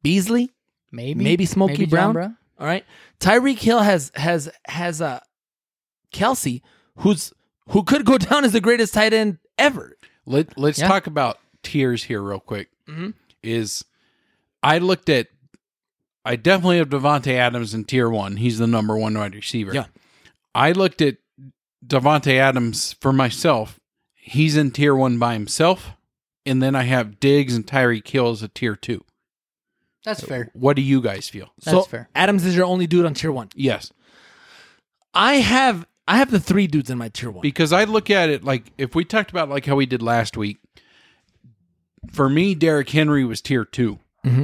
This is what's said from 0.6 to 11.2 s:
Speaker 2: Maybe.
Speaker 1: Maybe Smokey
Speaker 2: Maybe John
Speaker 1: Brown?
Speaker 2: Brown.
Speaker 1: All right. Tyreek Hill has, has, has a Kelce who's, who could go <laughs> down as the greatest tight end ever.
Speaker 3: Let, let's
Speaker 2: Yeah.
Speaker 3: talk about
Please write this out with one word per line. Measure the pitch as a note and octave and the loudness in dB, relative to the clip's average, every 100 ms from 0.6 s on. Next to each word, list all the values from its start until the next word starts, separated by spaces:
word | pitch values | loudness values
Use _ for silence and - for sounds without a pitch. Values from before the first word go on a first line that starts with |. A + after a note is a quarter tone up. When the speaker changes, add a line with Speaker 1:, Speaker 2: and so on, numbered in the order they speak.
| _ _ _ | _ _ _
Speaker 2:
Maybe. | A#2 B2 D3+ | -14 -8 -2
Speaker 1:
Maybe | C#3 F3 F#3 | 0 2 0
Smokey | - G3 | 2 0
Speaker 2:
Maybe | C#3+ F3+ | 0 0
John | |
Speaker 1:
Brown? | E3 F#3+ | 2 2
Speaker 2:
Brown. | A3 F#3+ A3+ _ _ | 0 -4 -10 _ _
Speaker 1:
All | D3+ | -6
right. | F#3 - - - _ | -6 -8 -20 -20 _
Tyreek | F#3 A3+ C4 B3+ | 2 4 4 0
Hill | A3 A#3 | 2 4
has, | G#3 F#3 C#3 - | 4 2 -2 -6
has, | D#3 E3+ D3 - - | -2 -2 -4 -16 -14
has | D#3 F3 D#3 | -8 -6 -4
a | D#3+ B2 _ _ _ _ _ _ _ _ _ | -6 -6 _ _ _ _ _ _ _ _ _
Kelce | - G#3+ C4 D3+ B2 _ _ _ - | -4 -2 -2 -4 -8 _ _ _ -2
who's, | F#3+ D#3 - _ _ _ _ | 0 2 -4 _ _ _ _
who | G3+ | 0
could | E3+ C#4+ A3 | 2 2 4
go | C4 | 2
<laughs> | |
down | F3+ C#4+ C4+ | 2 2 2
as | |
the | G#3+ | 2
greatest | G3+ A#3+ A3 | 2 2 2
tight | G#3+ A3 | 2 2
end | A3 G#3+ E3+ _ - | 2 0 -4 _ 0
ever. | C#4 B3 B1 - _ _ - | 0 0 -14 -20 _ _ -2
Speaker 3:
Let, | C3+ D#3 - | -2 -2 -2
let's | D3 C#3+ | -2 0
Speaker 2:
Yeah. | E3+ | 0
Speaker 3:
talk | F#3+ - | -2 -4
about | D3+ | -4